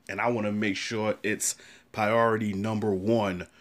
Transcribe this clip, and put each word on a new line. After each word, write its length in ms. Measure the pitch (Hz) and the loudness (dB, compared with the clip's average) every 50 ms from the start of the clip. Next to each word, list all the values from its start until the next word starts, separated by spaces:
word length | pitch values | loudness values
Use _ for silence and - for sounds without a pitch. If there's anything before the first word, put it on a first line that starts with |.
| _ - | _ -12
and 120 | 98 98 | -6 -2
I 80 | 110 120 | 0 0
wanna 240 | 120 113 107 104 104 | 0 0 0 -2 -2
make 240 | 107 110 104 98 | 0 0 -2 -2
sure 400 | - - - 117 107 107 107 98 - - | -2 -4 -4 -4 -2 0 -2 -2 -2 -2
it's 320 | 104 107 - - - - - - - - - _ _ - | -4 -2 -2 -2 -4 -4 -6 -12 -20 -20 -20 _ _ -4
priority 600 | - 107 104 113 117 117 113 110 110 110 104 98 | -2 0 2 4 4 4 4 2 2 0 -2 -2
number 420 | 95 101 110 110 107 110 107 98 | -2 -2 -2 -2 0 0 0 0
one 540 | 92 92 107 117 113 104 98 92 87 - - _ - | 0 2 2 2 4 2 0 -2 -4 -8 -12 _ -20